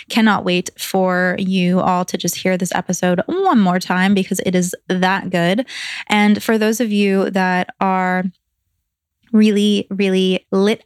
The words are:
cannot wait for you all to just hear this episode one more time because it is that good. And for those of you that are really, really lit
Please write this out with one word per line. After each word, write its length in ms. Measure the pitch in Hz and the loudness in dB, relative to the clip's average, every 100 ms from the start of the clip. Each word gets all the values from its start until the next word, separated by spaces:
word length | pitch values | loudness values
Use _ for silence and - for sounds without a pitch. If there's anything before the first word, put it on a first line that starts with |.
| - | -6
cannot 360 | - 220 196 | 0 2 2
wait 260 | 185 180 180 - | 0 -2 -4 -10
for 560 | - 190 185 180 180 180 | -4 -2 0 0 0 -2
you 400 | 190 190 180 180 | -2 0 2 2
all 240 | - 180 180 | 2 0 -2
to 100 | 185 | -4
just 200 | 180 - | -4 -4
hear 200 | 185 185 | -2 -2
this 180 | 180 | -2
episode 460 | - - 180 180 180 - | -4 -4 -2 0 0 -2
one 320 | 339 381 262 | -2 2 4
more 220 | 185 180 | 4 0
time 340 | - 180 190 | 0 0 2
because 260 | 202 190 185 - | 2 0 -4 -2
it 80 | |
is 200 | 180 180 - - | 0 -2 -6 -4
that 420 | 185 185 190 - | 0 0 0 -2
good. 360 | 180 170 202 262 - - - - | -2 0 0 -4 -8 -12 -12 -2
And 340 | 208 208 208 | 2 4 2
for 160 | - 220 | 0 0
those 240 | 214 220 | 0 0
of 120 | 233 | 0
you 380 | 208 202 190 190 | 0 2 2 0
that 440 | 190 185 180 180 - | 0 0 0 -4 -4
are 440 | 190 190 185 185 185 - _ _ _ _ _ _ _ _ - | -2 0 0 -2 -4 -8 _ _ _ _ _ _ _ _ -2
really, 540 | 214 214 202 208 202 - | 2 4 4 2 0 -2
really 560 | 196 196 190 190 185 - | -2 0 2 0 -2 -2
lit 320 | 196 196 220 | 0 0 0